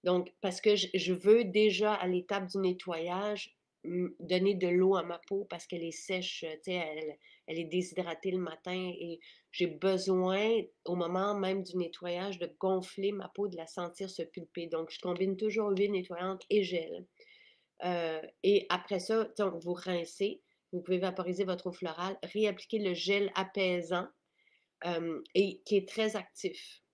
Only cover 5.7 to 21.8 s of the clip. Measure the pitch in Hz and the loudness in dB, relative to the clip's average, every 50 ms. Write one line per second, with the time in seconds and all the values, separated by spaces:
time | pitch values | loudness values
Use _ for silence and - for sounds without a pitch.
5.7 | - 170 165 170 165 - - - 190 185 180 185 - - - 160 156 156 - 190 | -8 -6 -6 -6 -8 -10 -6 -4 -4 -4 -2 -6 -8 -8 -8 -8 -10 -10 -6 -4
6.7 | 180 180 170 156 156 156 156 151 147 _ _ - - _ _ - 160 165 170 160 | -4 -4 -2 -4 -6 -6 -6 -8 -8 _ _ -20 -20 _ _ -8 -6 -6 -4 -2
7.7 | 156 180 180 180 - - 180 170 165 160 - 190 180 185 180 165 160 - _ 180 | 0 -2 -2 0 -4 -4 -4 -4 -6 -6 -4 -2 -2 -2 -2 -4 -6 -10 _ -6
8.7 | 180 185 185 180 175 - 165 170 165 165 - - - _ _ _ - - 180 165 | -6 -4 -4 -6 -6 -8 -10 -10 -10 -12 -14 -20 -20 _ _ _ -2 -2 0 0
9.7 | 156 147 - 190 190 185 185 190 185 185 185 185 190 196 208 220 226 226 185 - | 0 0 2 2 2 2 2 2 4 4 4 4 2 2 4 4 2 2 0 -2
10.7 | _ _ _ - 180 175 175 165 180 185 190 202 208 202 190 185 190 196 185 185 | _ _ _ -2 0 0 0 0 0 0 0 0 0 0 0 0 0 -2 -4 -4
11.7 | 180 185 175 170 170 - 175 180 175 175 190 202 190 175 175 165 - _ - 185 | -2 -2 -2 -2 -4 -8 -6 -4 -2 -2 -2 -4 -4 -4 -6 -8 -6 _ 0 2
12.7 | 190 185 185 - - - 190 202 208 196 190 - _ - 202 202 180 170 165 160 | 2 2 0 -4 -6 -2 -2 0 0 -2 -6 -8 _ -4 -4 -4 -4 -8 -12 -10
13.7 | - - 180 170 170 - 196 185 185 - 165 - - - 165 - _ 175 170 165 | -8 -6 -6 -6 -6 -8 -10 -8 -6 -6 -8 -6 -6 -12 -12 -10 _ -8 -6 -4
14.7 | 170 160 160 160 - - - 180 180 175 190 190 196 190 220 214 202 220 214 208 | -2 -4 -4 -4 -8 -6 -2 -2 0 2 2 0 2 0 0 0 2 2 2 2
15.7 | 196 185 202 202 202 185 180 - 175 170 180 190 190 185 - _ 202 208 196 180 | 2 2 2 2 2 -2 -2 -4 -6 -4 -4 -4 -4 -6 -2 _ 2 2 2 2
16.7 | 180 170 160 165 170 175 185 _ _ _ - _ - - - - _ _ _ _ | -2 -4 -4 -4 -8 -10 -12 _ _ _ -20 _ -20 -20 -20 -20 _ _ _ _
17.7 | _ _ - 180 180 175 170 165 160 156 - - _ _ - 185 208 202 - - | _ _ -4 -2 0 0 0 -2 -2 -4 -8 -10 _ _ 4 6 6 6 4 2
18.7 | 175 185 - - 208 185 185 - 220 226 214 220 - - 208 190 170 170 165 170 | 0 -2 0 -2 -2 -2 0 2 2 2 2 0 -2 -2 -2 -2 -2 -4 -4 -4
19.7 | 175 170 - 185 180 175 170 170 - - 196 208 - - _ _ _ _ _ _ | -4 -4 -2 -2 -2 -2 -2 -4 -4 -2 -2 -2 -2 -6 _ _ _ _ _ _
20.7 | - 180 175 - 185 180 185 185 180 185 175 175 180 175 202 185 180 180 - 185 | -8 -8 -2 0 0 0 0 -2 -2 -2 -4 -4 0 -2 0 0 -2 -2 -4 -8
21.7 | 175 - | -6 -4